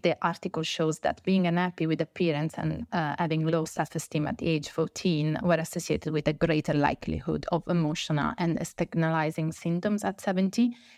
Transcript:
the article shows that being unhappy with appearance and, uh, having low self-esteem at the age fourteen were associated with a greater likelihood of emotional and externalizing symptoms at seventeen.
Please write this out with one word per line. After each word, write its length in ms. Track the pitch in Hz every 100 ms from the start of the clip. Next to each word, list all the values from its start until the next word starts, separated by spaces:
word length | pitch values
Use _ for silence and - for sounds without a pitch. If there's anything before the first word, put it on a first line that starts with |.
the 140 | 180 165
article 400 | 175 170 185 165
shows 380 | 160 - 160 156
that 220 | - -
being 240 | - 190 175
unhappy 400 | 170 180 - 160
with 140 | 156
appearance 540 | 160 - 175 147 156 -
and, 300 | 156 156 -
uh, 220 | 175 151 -
having 280 | 165 160 160
low 200 | 165 156
self-esteem 600 | - 156 165 - 156 151
at 120 | -
the 100 | 165
age 220 | 156 151
fourteen 680 | - 165 - 190 156 151 156
were 140 | 175 165
associated 580 | 160 175 - 151 160
with 120 | 156 151
a 40 |
greater 400 | 151 160 156 -
likelihood 720 | 147 143 - - 156 - 151 -
of 100 | 165 -
emotional 640 | 175 156 160 - 151 151 -
and 200 | 170 156
externalizing 920 | 165 - 170 165 160 165 156 160 160
symptoms 500 | - 170 170 208 208
at 180 | 202 196
seventeen. 560 | - 185 190 196 247 - -